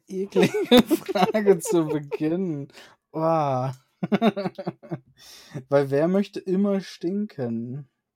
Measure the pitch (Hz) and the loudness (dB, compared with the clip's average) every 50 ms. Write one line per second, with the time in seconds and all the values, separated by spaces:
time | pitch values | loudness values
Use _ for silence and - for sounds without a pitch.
0 | _ - - 185 196 196 - 190 185 - - 415 370 - 240 247 - - - - | _ -10 -8 -8 -8 -2 2 2 2 4 2 -2 2 6 6 6 6 6 0 -2
1 | - - - 202 185 453 - 220 208 196 190 165 - - 202 170 160 151 156 151 | -2 -4 0 0 0 2 2 2 4 4 4 4 2 0 0 0 2 0 -2 -4
2 | 147 143 - - 151 156 165 180 190 175 151 143 139 135 - - - - - _ | -4 -6 -6 -4 -2 -2 -2 -2 -2 -4 -4 -6 -8 -12 -14 -20 -20 -20 -20 _
3 | _ _ - 156 160 165 165 160 147 139 131 127 127 131 131 - _ _ _ _ | _ _ -6 -2 0 0 2 2 2 0 0 -2 -2 -4 -6 -8 _ _ _ _
4 | - - 214 - 233 214 - - 190 185 - - - - - - - - - - | -4 -2 0 2 2 2 0 0 -4 -6 -8 -8 -10 -10 -10 -12 -12 -12 -12 -12
5 | - _ _ _ - - - - - - - 135 131 _ 143 143 143 135 139 143 | -12 _ _ _ -20 -20 -20 -20 -20 -16 -14 -14 -6 _ 2 2 2 2 2 2
6 | 156 175 185 196 202 - - - - 190 180 190 202 202 196 190 180 - - - | 2 2 2 2 0 -2 -6 -10 -6 -2 0 0 2 0 0 -2 -4 -6 -12 -8
7 | - 170 196 202 208 208 - - 127 117 113 113 117 123 123 147 139 - _ _ | -6 -6 -4 -4 -6 -6 -6 -8 -6 -6 -6 -6 -8 -8 -10 -12 -14 -16 _ _
8 | _ _ _ | _ _ _